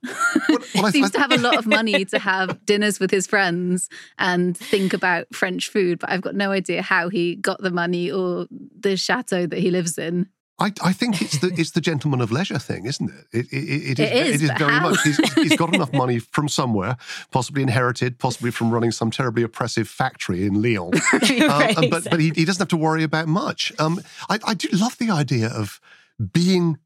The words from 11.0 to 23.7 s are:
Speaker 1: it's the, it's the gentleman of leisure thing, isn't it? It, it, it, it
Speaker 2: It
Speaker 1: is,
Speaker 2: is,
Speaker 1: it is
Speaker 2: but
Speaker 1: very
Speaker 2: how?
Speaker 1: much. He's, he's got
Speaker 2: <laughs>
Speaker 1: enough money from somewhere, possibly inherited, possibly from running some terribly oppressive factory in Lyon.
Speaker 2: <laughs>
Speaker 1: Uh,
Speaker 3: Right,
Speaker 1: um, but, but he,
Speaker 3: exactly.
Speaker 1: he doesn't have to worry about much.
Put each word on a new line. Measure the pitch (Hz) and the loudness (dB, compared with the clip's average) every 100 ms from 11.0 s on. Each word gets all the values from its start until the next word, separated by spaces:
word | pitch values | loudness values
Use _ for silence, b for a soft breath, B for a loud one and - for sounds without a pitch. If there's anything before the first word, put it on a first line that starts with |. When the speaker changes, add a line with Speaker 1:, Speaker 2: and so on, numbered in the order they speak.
| 240 190 | 0 -2
Speaker 1:
it's | - 143 | -2 -2
the, | 185 175 | -2 0
it's | 165 | -2
the | - | 0
gentleman | 156 151 151 131 | 0 -2 0 0
of | 117 | 0
leisure | 120 190 151 | -2 -2 -4
thing, | - - 101 | -6 -8 -6
isn't | 143 - | -6 -6
it? | - - | -8 -6
It, | 113 123 | -6 -4
it, | 135 | -6
it, | 139 139 135 131 | -4 -4 -2 0
it | |
Speaker 2:
It | 147 | 2
Speaker 1:
is, | 240 320 214 | 2 2 2
Speaker 2:
is, | |
Speaker 1:
it | |
is | 151 | 2
Speaker 2:
but | - | 2
Speaker 1:
very | 143 | 2
Speaker 2:
how? | 240 165 | 2 2
Speaker 1:
much. | - | 2
He's, | 147 147 320 | 2 4 2
he's | - 302 302 | 4 4 4
got | 170 | 4
Speaker 2:
<laughs> | |
Speaker 1:
enough | 185 147 | 2 2
money | 139 127 120 | 0 2 0
from | - - 147 | 0 -2 0
somewhere, | - 131 104 95 123 B B B | 0 0 0 0 -4 B B B
possibly | 131 123 139 | -2 -2 -2
inherited, | 135 135 123 127 127 123 | 0 2 0 0 -4 -2
possibly | 131 - 117 | -4 -2 -4
from | 117 117 | 0 0
running | 117 117 | 2 0
some | 110 117 | 0 -2
terribly | - 131 113 | -2 -2 0
oppressive | 117 - 120 - 107 | -2 -2 -4 -2 -4
factory | - 131 - - 87 101 | -2 -4 -4 -6 -2 0
in | 98 | 2
Lyon. | 117 107 87 - | 2 0 0 -2
Speaker 2:
<laughs> | - | 2
Speaker 1:
Uh, | - 214 247 311 | 2 2 2 2
Speaker 3:
Right, | 143 254 214 | 4 2 2
Speaker 1:
um, | 247 | 2
but, | 165 170 | 0 0
but | 170 | 0
he, | 160 | 2
Speaker 3:
exactly. | 160 | 2
Speaker 1:
he | |
doesn't | 165 185 | 0 0
have | 190 | 0
to | 170 | 0
worry | 156 160 | 2 0
about | 160 156 160 | 0 0 0
much. | 170 - - - | 0 -2 -4 -6